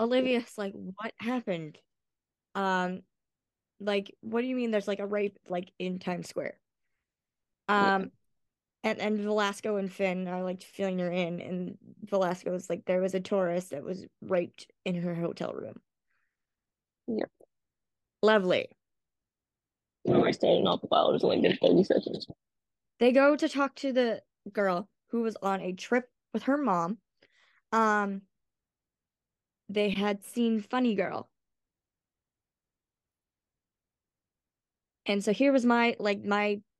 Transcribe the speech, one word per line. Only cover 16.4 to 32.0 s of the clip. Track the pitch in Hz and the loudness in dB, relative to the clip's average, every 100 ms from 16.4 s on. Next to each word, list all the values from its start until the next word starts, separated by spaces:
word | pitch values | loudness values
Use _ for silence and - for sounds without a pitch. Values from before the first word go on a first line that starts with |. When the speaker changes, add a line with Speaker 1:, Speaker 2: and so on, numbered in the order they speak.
| _ _ _ _ _ _ - | _ _ _ _ _ _ -6
Speaker 2:
Yep. | 220 - _ - _ _ _ _ _ _ _ | -4 -6 _ -20 _ _ _ _ _ _ _
Speaker 1:
Lovely. | 208 214 185 135 - _ _ _ _ _ _ _ _ _ _ _ _ _ | 4 4 4 0 -2 _ _ _ _ _ _ _ _ _ _ _ _ _
Speaker 2:
No, | - 180 | 2 4
I | - | 4
started | - 180 175 190 | 2 2 4 4
off | - 165 | 0 2
while | - - | 2 4
it | |
was | - | 2
only | - - | 2 2
been | - - | 2 4
thirty | - 90 | 4 6
seconds. | 196 - - - - - _ _ _ _ _ _ | 4 2 0 -6 -10 -18 _ _ _ _ _ _
Speaker 1:
They | 240 | 4
go | 262 277 294 | 6 6 4
to | 311 | 0
talk | 269 277 - | 0 -2 -2
to | 277 | -2
the | 254 240 208 - _ - | 0 0 -2 -8 _ -8
girl | 202 196 175 180 _ _ | 0 0 0 -4 _ _
who | 233 | -4
was | 226 214 | -4 -2
on | 190 196 | -2 -2
a | 180 | -4
trip | 185 - 247 247 _ _ | -8 -2 -2 -2 _ _
with | 226 | -4
her | - 285 | 0 0
mom. | 262 180 170 226 _ _ _ _ _ _ _ | 2 0 0 -4 _ _ _ _ _ _ _
Um, | 226 220 208 202 196 - _ _ _ _ _ _ _ _ _ _ _ _ _ - | 2 4 2 0 -6 -12 _ _ _ _ _ _ _ _ _ _ _ _ _ -6
they | 202 208 | -2 0
had | 190 202 202 | 0 0 -2
seen | - - 233 220 | -6 -2 2 0
Funny | 208 254 247 202 | -2 0 0 0
Girl. | 175 - - _ _ _ _ _ _ _ | -2 -6 -10 _ _ _ _ _ _ _